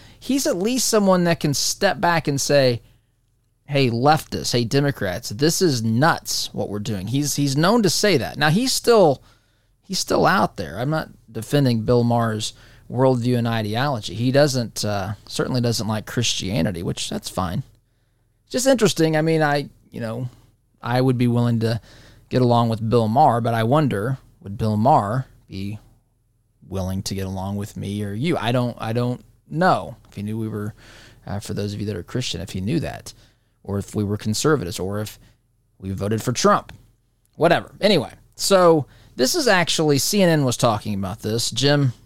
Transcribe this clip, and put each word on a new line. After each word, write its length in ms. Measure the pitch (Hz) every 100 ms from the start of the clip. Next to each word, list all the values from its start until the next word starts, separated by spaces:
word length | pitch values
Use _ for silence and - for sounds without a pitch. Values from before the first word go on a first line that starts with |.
| - -
he's 280 | - 277 311
at 100 | 196
least 300 | 208 254 -
someone 380 | 220 196 185 175
that 140 | 165
can 140 | 160
step 480 | 135 - - 196 -
back 260 | - 139 151
and 140 | 139
say, 400 | - 143 131 117 - _ _ _ _ _ _ _ -
"Hey, 260 | 139 131
leftists, 600 | 117 135 156 - - -
hey, 100 | 123
Democrats, 680 | 117 139 143 135 98 - -
this 320 | 104 147 -
is 220 | 185 127
nuts 680 | 113 113 156 123 - - -
what 180 | - 98
we're 100 | 104
doing." 280 | 104 101 98
He's, 280 | 131 147 -
he's 200 | 143 135
known 280 | 170 240
to 80 | 196
say 260 | - 208 156
that. 200 | 98 -
Now, 120 | 151
he's 240 | 170 262
still, 480 | - - 233 170 131 _ _ _ _ _ _
he's 160 | - 190
still 260 | - - -
out 320 | 190 202 -
there. 220 | 80 87
I'm 100 | 127
not 200 | 156 - - -
defending 520 | 113 110 143 135 117
Bill 200 | 107 123
Maher's 500 | 120 117 113 107 110 - - - -
worldview 480 | 120 131 127 120 123
and 100 | 117
ideology. 680 | 113 107 107 143 123 101 92
He 160 | 120
doesn't, 520 | 135 147 131 113 -
uh, 300 | 110 101 95 107 -
certainly 340 | - - 127
doesn't 260 | 120 113 104
like 200 | 113 -
Christianity, 760 | - 117 - 92 117 160 85
which 260 | 90 - -
that's 180 | - -
fine. 320 | - - - - _ _ _ _ _ _ _ _
Just 160 | 254 254
interesting. 500 | 262 196 - 160 156
I 60 |
mean, 220 | 160 160
I, 260 | 151 147 139 - _
you 100 | 113
know, 280 | 117 117 127 - _ _ _ _
I 200 | - 127
would 180 | 131 120
be 80 | 123
willing 320 | 120 120 117
to 200 | 113 117 - - - - -
get 120 | 127
along 280 | 123 120 117
with 200 | 110 113
Bill 180 | 120 110
Maher, 340 | 120 151 117
but 120 | 117
I 80 | 117
wonder, 540 | 113 147 143 101 110 135 - _
would 160 | - 101
Bill 200 | 110 107
Maher 500 | 120 151 101 127 - _ _
be 300 | 98 98 107 - _ _ _ _ _ _ _ -
willing 360 | 95 92 95
to 120 | - 98
get 120 | 95
along 300 | 95 95 101
with 200 | 101 -
me 260 | 98 101
or 100 | 104
you? 220 | 101 160 156
I 160 | 107
don't, 240 | 123 123 -
I 120 | 110
don't 300 | 113 123 123 - _ -
know 460 | 147 185 123 80 - -
if 60 | -
he 80 |
knew 140 | 104 110
we 120 | 110
were, 240 | 107 104 - - - - - -
uh, 140 | 98
for 140 | -
those 200 | 101 104
of 60 | 101
you 60 | 104
that 100 | 95
are 80 |
Christian, 380 | 87 123 127 -
if 80 | 90
he 100 | 92
knew 200 | 95 160
that, 320 | 101 - - - _ _ _ _
or 140 | - 101
if 180 | 92 104
we 80 |
were 140 | 101 104
conservatives, 600 | 107 107 147 147 90 -
or 200 | 90 104
if 180 | 107 - - _ _ _ _ _
we 120 | 95
voted 300 | 95 98 98
for 120 | -
Trump, 400 | 123 202 196 - - - _ _ _ _ -
whatever. 380 | 165 147 - -
Anyway, 320 | 196 185 127 - _ -
so 500 | - 190 175 160 135 - - -
this 200 | 254 359
is 120 | 254
actually, 500 | 190 170 - 156 139
C 240 | - 208
N 60 | 180
N 160 | 160
was 140 | 135 -
talking 360 | 120 107 104
about 280 | 98 98 92
this. 280 | 107 113 -
Jim, 440 | 113 139 147 135 -